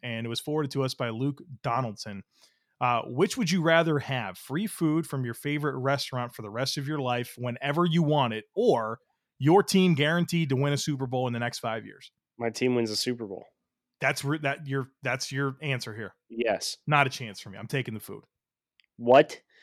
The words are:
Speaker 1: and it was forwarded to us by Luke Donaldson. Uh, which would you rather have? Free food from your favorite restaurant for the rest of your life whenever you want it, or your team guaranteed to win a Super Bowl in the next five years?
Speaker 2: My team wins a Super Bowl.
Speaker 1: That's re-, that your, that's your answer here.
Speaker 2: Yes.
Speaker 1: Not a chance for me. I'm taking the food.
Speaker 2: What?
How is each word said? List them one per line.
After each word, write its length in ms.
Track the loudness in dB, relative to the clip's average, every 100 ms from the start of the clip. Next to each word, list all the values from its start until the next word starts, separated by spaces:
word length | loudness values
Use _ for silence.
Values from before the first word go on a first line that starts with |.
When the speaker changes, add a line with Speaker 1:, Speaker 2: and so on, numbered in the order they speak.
Speaker 1:
and 220 | -8 -6 -4
it 20 |
was 120 | -6
forwarded 320 | -4 -2 -2
to 120 | -2
us 100 | -2
by 160 | -2 -4
Luke 320 | -2 -2 -4 -10 -8
Donaldson. 580 | -2 -2 -2 -6 -10 -12 -14 _ _ _ _ -2
Uh, 220 | 0 0 0
which 300 | 0 0 2
would 140 | 0
you 120 | 2
rather 360 | 4 4 4 2
have? 380 | -2 -4 -4 -8
Free 280 | -6 -4 -4
food 380 | 0 2 2 0
from 180 | -2
your 100 | -4
favorite 420 | -4 -4 -2 -2 -2
restaurant 580 | 0 0 -2 -6 -6
for 80 | -8
the 80 | -8
rest 260 | -4 -4 -4
of 100 | -4
your 100 | -2
life 340 | 0 -2 -4 -6
whenever 480 | -6 -4 -2 2
you 180 | 4 4
want 300 | 4 4 2
it, 100 | 0 -6
or 440 | 0 4 4 0 -6 _ _ _ 0
your 220 | 6 6
team 320 | 6 6 6
guaranteed 540 | 6 4 2 0 0 0
to 80 | 2
win 160 | 2
a 40 | 0
Super 300 | -2 -4 -2
Bowl 220 | -2 -2
in 40 |
the 60 | -2
next 220 | -4 -4
five 260 | -6 -6 -8
years? 240 | -16 -20 _ _ -6
Speaker 2:
My 140 | -6
team 240 | 0 2
wins 160 | 2 0
a 60 | -2
Super 300 | -4 -4 -6
Bowl. 180 | -12 -14 _ _ _ _ -4
Speaker 1:
That's 240 | -2 -2
re-, 140 | -2 -2
that 240 | -4 -6 -4
your, 220 | -6 -6 _
that's 260 | -4 -4 -4
your 260 | -4 -4 -4
answer 320 | -4 -4 -6
here. 220 | -10 -12 -14 -12
Speaker 2:
Yes. 480 | -4 0 0 -4 -8 0
Speaker 1:
Not 180 | 2 2
a 40 |
chance 280 | 0 -12 -14
for 100 | -14
me. 80 | -14
I'm 100 | -6
taking 260 | -4 -4
the 60 | -8
food. 240 | -10 -14 -16 _ _ _ _ _ _ -2
Speaker 2:
What? 440 | 8 8 8 2 _ _